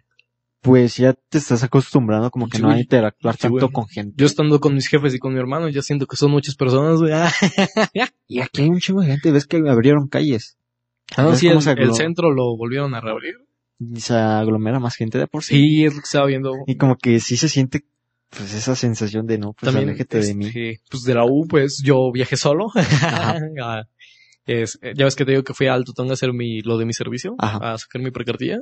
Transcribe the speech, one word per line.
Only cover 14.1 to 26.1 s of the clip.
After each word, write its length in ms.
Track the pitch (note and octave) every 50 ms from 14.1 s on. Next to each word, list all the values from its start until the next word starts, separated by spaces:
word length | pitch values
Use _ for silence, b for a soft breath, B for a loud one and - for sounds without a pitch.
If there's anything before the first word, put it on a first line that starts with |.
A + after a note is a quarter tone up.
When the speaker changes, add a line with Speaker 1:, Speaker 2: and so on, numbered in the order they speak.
| A#2+
Speaker 1:
aglomera 640 | A#2 A2 A2 G#2+ G#2+ A2 A2 A2 A2 G#2+ A2 B2 C3+
más 160 | B2 B2 -
gente 220 | - A#2 A2 - B2+
de 100 | C#3+ -
por 160 | - D3+ D3
sí. 120 | - C#3+
Speaker 2:
Sí, 300 | C#3+ C#3+ D3+ D#3 D#3 D#3
es 80 | D3+ C#3+
lo 60 | D3
que 40 | -
estaba 200 | - - D3 C#3 C#3
viendo. 260 | C#3 C3 C3+ C3+ C3 C3 C#3 C3+
Speaker 1:
Y 100 | B2+ -
como 180 | C#3 C3+ B2+ -
que 220 | - B2+ A#2 A#2
sí 160 | A2 - B2
se 140 | A#2 - D#3
siente, 340 | - C#3+ C3 B2+ - D3 - _ _ _ _ _ _ _ _ _
pues, 240 | - - G#2 G2 G#2
esa 220 | G#2+ A2 C3 C3
sensación 520 | B2 - A#2+ A2+ - A2 G#2 G#2 A2 A2+ A2+
de, 100 | A2+ G#2+
"No, 140 | G2+ G#2 G#2+
pues, 180 | - - C3
Speaker 2:
También, 180 | C3 C3+ C3+ G2+
Speaker 1:
aléjate 300 | G2 G2+ B2+ - - A2+
de 140 | G#2 G#2 G2+
mí". 100 | G2+ G2+ G#2
Speaker 2:
este, 340 | A#2 A#2+ A#2 A2+ A2+ - _ _
pues, 140 | - C3+ A#2
de 100 | B2+ B2+
la 100 | A#2+ A#2
U, 220 | B2 C3+ D3 D#3+ E3
pues, 340 | F3 D#3 C3+ C#3 C#3 - C#3
yo 280 | C3+ C#3 C3 C3 B2+
viajé 260 | A#2+ B2+ B2+ - - B2+
solo. 300 | - D3 C#3+ D#3+ G#3 A3+ -
<laughs> 20 |
Speaker 1:
Ajá. 600 | A#3+ D#3+ G2 D#3 C#3 C#3+ E3 D3 - E3+ - - E3 D3+ D#3 D#3 C#3+
Speaker 2:
Ah, 220 | B2 A#2 A2+ A2 A2+ - _ b b b b b b b b b _
es, 340 | - A#2+ A#2 A2+ A2 - -
eh, 120 | - B2 G#2+
ya 100 | C#3+ C3+
ves 100 | C3+ C3
que 80 | - C#3+
te 60 | C3
digo 120 | C3+ C3+ C3
que 100 | - B2+
fui 140 | - C#3+ C3
a 60 | B2+
Alto 200 | B2+ B2+ B2 A#2+
Tonga 180 | - B2+ C3